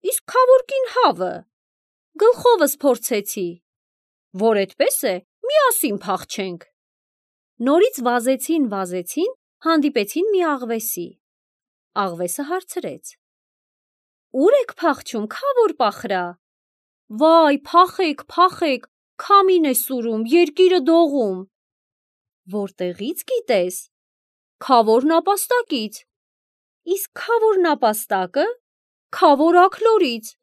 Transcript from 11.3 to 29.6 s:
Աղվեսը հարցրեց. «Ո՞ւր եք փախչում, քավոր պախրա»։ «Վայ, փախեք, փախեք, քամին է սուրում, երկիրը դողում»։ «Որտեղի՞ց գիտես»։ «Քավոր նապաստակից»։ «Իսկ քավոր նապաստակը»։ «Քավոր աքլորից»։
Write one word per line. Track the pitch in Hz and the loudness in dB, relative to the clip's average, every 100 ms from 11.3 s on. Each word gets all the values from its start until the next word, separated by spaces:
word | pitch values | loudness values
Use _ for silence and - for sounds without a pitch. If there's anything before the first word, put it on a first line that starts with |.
| _ _ _ _ _ _ 208 | _ _ _ _ _ _ -6
Աղվեսը | 190 170 180 - | -6 -4 -6 -6
հարցրեց. | 285 359 - 370 185 127 - _ _ _ _ _ _ _ _ _ _ _ _ | -6 -8 -8 -10 -10 -12 -18 _ _ _ _ _ _ _ _ _ _ _ _
«Ո՞ւր | 254 339 554 | 0 4 2
եք | 480 | 0
փախչում, | - 330 269 - 226 214 | -4 -4 -2 -6 -8 -8
քավոր | - 554 508 427 | -6 -2 2 0
պախրա»։ | - 220 202 - 185 175 170 _ _ _ _ _ _ _ | 2 -2 -2 -6 -6 -6 -12 _ _ _ _ _ _ _
«Վայ, | 220 311 330 302 285 | 0 4 6 4 2
փախեք, | 285 339 359 - 349 285 - | 2 4 4 2 -4 -4 -8
փախեք, | - 359 - 320 247 - _ _ - | 2 2 2 -2 -2 -8 _ _ -18
քամին | - 403 381 359 302 | 2 4 4 2 2
է | |
սուրում, | 247 - 262 226 220 226 | -2 -4 -6 -4 -4 2
երկիրը | 330 349 302 370 359 | 2 2 4 4 4
դողում»։ | 262 330 330 277 214 185 190 _ _ _ _ _ _ _ _ _ 185 | 4 4 4 0 -2 -4 -12 _ _ _ _ _ _ _ _ _ -10
«Որտեղի՞ց | 208 202 _ 180 175 220 359 | -8 -8 _ -8 -6 -8 -8
գիտես»։ | - 240 - 208 180 185 - _ _ _ _ _ _ _ | -4 -6 0 0 0 -6 -16 _ _ _ _ _ _ _
«Քավոր | - 247 214 226 285 | 2 2 4 2 2
նապաստակից»։ | 330 320 403 - 494 466 277 214 - _ _ _ _ _ _ _ _ 330 | 0 0 -4 -2 -2 -2 -6 -8 -12 _ _ _ _ _ _ _ _ -8
«Իսկ | 381 - | -6 -6
քավոր | - - 466 440 381 | -12 -4 0 2 2
նապաստակը»։ | 339 294 226 214 - 196 185 277 381 494 _ _ _ _ _ | 0 2 0 -2 -4 -4 -2 -2 -2 -4 _ _ _ _ _
«Քավոր | - 339 277 320 | 2 4 6 4
աքլորից»։ | 349 | 4